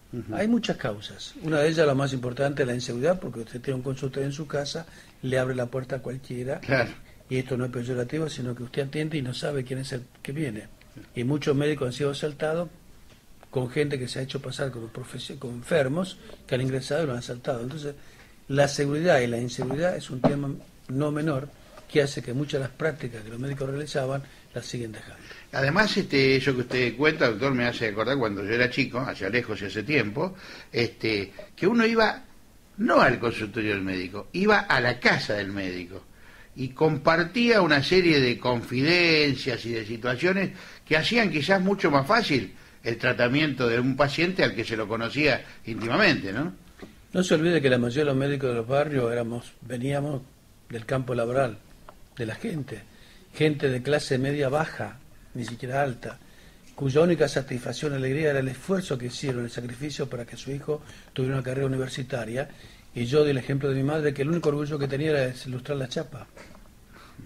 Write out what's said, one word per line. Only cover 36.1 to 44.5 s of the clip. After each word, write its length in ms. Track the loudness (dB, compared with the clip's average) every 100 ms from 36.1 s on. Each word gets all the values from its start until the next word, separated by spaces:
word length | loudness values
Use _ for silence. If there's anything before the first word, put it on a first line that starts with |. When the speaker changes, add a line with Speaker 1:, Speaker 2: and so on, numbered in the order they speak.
| -20 -20 -20 -16 -8
Speaker 1:
y 140 | -6
compartía 920 | 2 2 4 4 4 2 2 4 6
una 220 | 6 6
serie 360 | 6 6 8 6
de 180 | 6 2
confidencias 1300 | 2 0 0 0 4 6 6 6 4 2 -2 -4 -4
y 60 |
de 140 | -6 -6
situaciones 640 | -4 -2 0 2 2 0 -4 -16 -14 0
que 120 | 2
hacían 320 | 4 2 2
quizás 320 | 2 4 4
mucho 300 | 4 2 4
más 160 | 4 4
fácil 460 | 4 4 2 0 -10 -20 -10
el 140 | -6 0
tratamiento 720 | 0 2 4 4 2 2 2
de 100 | 4
un 160 | 2 4
paciente 480 | 2 2 0 2
al 120 | 2